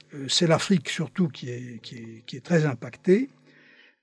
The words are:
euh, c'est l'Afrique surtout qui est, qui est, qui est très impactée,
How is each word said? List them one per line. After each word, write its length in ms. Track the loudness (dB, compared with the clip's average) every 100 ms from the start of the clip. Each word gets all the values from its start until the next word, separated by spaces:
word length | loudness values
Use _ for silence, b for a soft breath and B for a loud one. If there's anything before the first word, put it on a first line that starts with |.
| _
euh, 120 | -10 -2
c'est 180 | 2 4
l'Afrique 440 | 4 4 2 2
surtout 400 | -6 -4 0 -2
qui 200 | -2 -10
est, 280 | -10 -10 -14
qui 140 | -14 -14
est, 280 | -14 -16 -14
qui 100 | -14
est 60 |
très 240 | 2 2 2
impactée, 640 | -2 -10 -4 2 4 2 _ b b b b b b